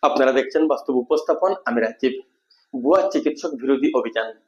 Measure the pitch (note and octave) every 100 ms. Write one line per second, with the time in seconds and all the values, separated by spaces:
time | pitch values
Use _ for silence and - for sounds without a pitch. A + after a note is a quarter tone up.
0 | C#3+ C#3+ C3 B2+ C3 D#3+ D#3 C#3 - B2+
1 | A#2+ D#3 D#3 D#3 F#3 F#3+ - A#2+ A2 A#2+
2 | C3 C3 - _ _ _ _ B2+ B2 F#3
3 | - D3+ D3+ D3+ F3 C#3 C3 C3+ C#3 C3
4 | A#2+ A2 A2 A2